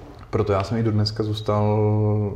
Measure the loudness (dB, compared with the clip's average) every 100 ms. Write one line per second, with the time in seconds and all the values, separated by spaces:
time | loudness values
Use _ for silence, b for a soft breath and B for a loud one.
0 | B B -4 -2 2 0 0 0 0 2
1 | 0 -2 -4 -4 -2 0 2 2 2 2
2 | 2 0 -2